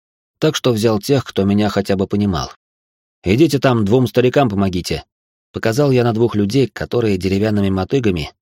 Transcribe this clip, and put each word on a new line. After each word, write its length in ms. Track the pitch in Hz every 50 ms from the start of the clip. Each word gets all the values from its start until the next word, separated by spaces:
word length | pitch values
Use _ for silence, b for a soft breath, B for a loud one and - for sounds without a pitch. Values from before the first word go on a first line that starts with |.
| _ _ _ _ _ _ _ _
так 160 | - 156 151
что 180 | - - 131 117
взял 280 | 107 107 117 110 104
тех, 240 | - - 143 135 -
кто 180 | - - - 98
меня 280 | 98 101 104 107 104
хотя 260 | - 101 98 - 101
бы 100 | 92 98
понимал. 460 | - - 101 104 101 90 78 67 - - _ _ _ _ _ _ _ _ _ _ _ _ _ -
«Идите 340 | 120 110 123 - 151 143 135
там, 260 | - 135 123 117 107
двум 220 | 95 110 131 127
старикам 420 | 117 - 123 120 127 123 147 139 117
помогите», 560 | 101 98 98 95 87 90 82 - 82 69 - _ _ _ _ _ _ _ _ _ -
показал 340 | - - 113 113 139 147 143
я 140 | 131 123 120
на 80 | 120 113
двух 220 | 110 117 113 -
людей, 340 | 104 101 98 110 139 131 107
которые 480 | - - - - - 120 117 110 101
деревянными 540 | 90 87 95 95 98 104 110 107 104 98 98
мотыгами, 640 | 95 95 92 - - 139 117 107 92 85 73 - - _